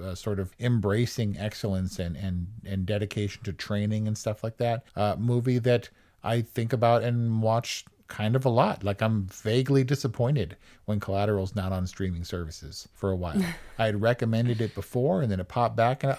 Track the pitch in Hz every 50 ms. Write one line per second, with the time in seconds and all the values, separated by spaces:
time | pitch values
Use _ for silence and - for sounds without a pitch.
0 | 82 95 90 87 - 110 104 98 95 90 - _ 117 123 120 117 98 104 101 110
1 | 120 117 - - 117 104 101 76 98 107 - - - 107 95 95 92 90 - -
2 | 90 85 85 69 101 95 90 90 87 92 107 113 - - 98 95 92 90 107 104
3 | 107 101 - - 104 101 - - - 101 92 - - - 104 104 104 104 107 107
4 | 107 107 107 - - 113 107 - - 113 113 - 120 120 117 117 - - - -
5 | 104 104 95 73 107 120 123 123 117 131 123 123 113 123 120 120 - - - _
6 | _ _ _ _ - 110 117 120 113 - - - 113 113 - 117 113 117 117 117
7 | 110 120 120 120 117 117 113 110 110 110 110 117 120 - - - - - _ _
8 | - _ - - 107 107 117 135 127 135 113 117 147 214 196 - 95 101 101 -
9 | 113 110 110 107 98 92 - - - 110 110 123 135 127 139 135 131 123 135 135
10 | - 123 110 - 123 123 151 143 95 76 - - - - - - _ - 107 104
11 | - - 98 98 101 104 107 101 95 95 - 107 92 95 95 92 92 87 - -
12 | 98 92 90 85 87 - - 90 85 78 73 - - 73 - - - - _ -
13 | - 98 95 90 87 87 - 208 185 - 82 - - - - - 113 110 104 104
14 | 104 113 120 - - 113 113 113 117 123 120 107 117 104 - - 98 - - 123
15 | 123 147 180 190 151 113 101 92 90 - - 123 120 113 113 110 113 120 131 -
16 | - 139 135